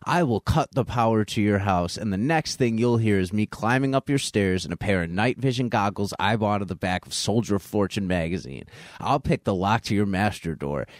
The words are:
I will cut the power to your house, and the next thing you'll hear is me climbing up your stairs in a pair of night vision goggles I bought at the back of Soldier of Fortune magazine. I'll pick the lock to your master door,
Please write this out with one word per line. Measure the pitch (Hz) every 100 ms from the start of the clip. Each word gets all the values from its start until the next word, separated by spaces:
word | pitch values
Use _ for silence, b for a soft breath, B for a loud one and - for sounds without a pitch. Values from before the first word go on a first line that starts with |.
I | - 170
will | 156 107
cut | - 160 - -
the |
power | 110 123 113 110
to | 104 -
your | 104 104
house, | 101 90 87 -
and | 107
the | 95
next | 127 160 - -
thing | 123 110
you'll | 120 117
hear | 110 98
is | 92
me | 104
climbing | 107 - 107 131 135
up | 135 -
your | 139
stairs | - 110 98 92
in | 87
a | 85
pair | - 95
of | 82
night | 90 117 120
vision | 131 123 123
goggles | 113 101 95 101 -
I | 98 110
bought | 104 101
at | 95
the | 92
back | 95 90 -
of |
Soldier | - - 110 107 101
of |
Fortune | - 104 95 - 95
magazine. | 90 80 90 65 67 - B B B
I'll | - 147
pick | 143 147
the | -
lock | 95 95 110
to | - 101
your | 104
master | 92 104 - 82
door, | 78 71 71 - B